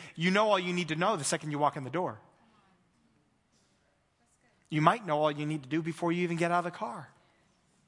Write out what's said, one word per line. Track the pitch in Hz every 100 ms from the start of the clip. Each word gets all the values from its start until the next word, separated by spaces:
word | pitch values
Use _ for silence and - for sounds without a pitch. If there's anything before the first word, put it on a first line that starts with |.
| - -
you | 170
know | 190 214
all | 196
you | 180
need | 180 170
to | 156
know | 185 208
the |
second | 139 160 156
you | 147
walk | 147 151
in |
the | 131
door. | 151 170 107 - _ _ _ _ _ _ _ _ _ _ _ _ _ _ _ _ _ _ _ _ _ _ _ _
You | 156
might | 151 226 196
know | 151
all | 151
you | 147 151
need | 156
to | 131
do | 156
before | 165 160 170
you | 170
even | 175 165
get | 170
out | 175
of | 170
the | 170
car. | 226 220 131 _ _ _ _ _ _ _